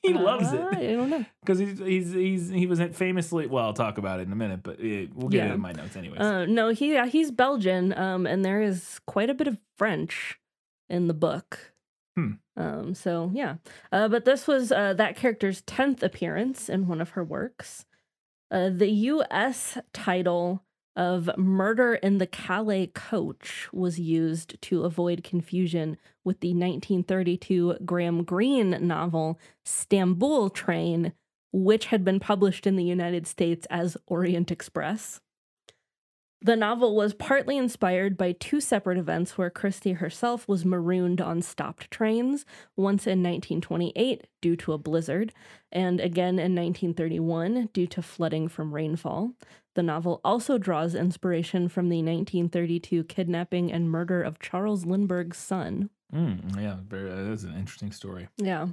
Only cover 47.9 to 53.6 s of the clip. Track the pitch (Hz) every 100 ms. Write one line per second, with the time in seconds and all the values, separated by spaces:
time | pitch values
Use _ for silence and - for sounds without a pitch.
47.9 | - 170 - 165 160 160 - 156 147 156
48.9 | 160 - 160 226 247 - - _ - 170
49.9 | 156 175 170 - 233 226 254 190 156 165
50.9 | 170 180 170 185 170 170 180 175 185 175
51.9 | 170 160 170 196 180 170 175 170 170 -
52.9 | 170 160 - 175 170 175 180